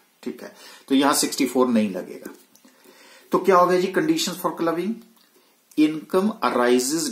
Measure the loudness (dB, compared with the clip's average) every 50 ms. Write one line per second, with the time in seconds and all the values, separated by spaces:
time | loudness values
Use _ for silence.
0 | _ _ _ -14 -12 -12 -12 -12 -16 -18 -20 -20 -20 -20 -20 -14 -4 0 2 2
1 | 4 2 2 0 -2 -2 -2 -2 -2 0 2 2 2 2 2 2 0 0 -4 -8
2 | -10 -12 -14 -16 -16 -18 -18 -20 _ _ _ _ _ -20 _ _ _ -20 -20 -20
3 | -20 -20 -20 -20 _ -4 -4 -2 2 4 6 6 6 4 2 2 0 0 0 0
4 | 0 0 0 0 -2 -6 -6 -6 -6 -6 -4 -2 -4 -2 -2 -2 -4 -6 -6 -8
5 | -10 _ _ _ _ _ _ _ _ _ _ _ _ _ 0 2 2 2 0 -4
6 | -8 -2 -2 0 0 0 -2 0 0 0 2 2 2 4 2 2 2 0 -4 -4
7 | -4 -4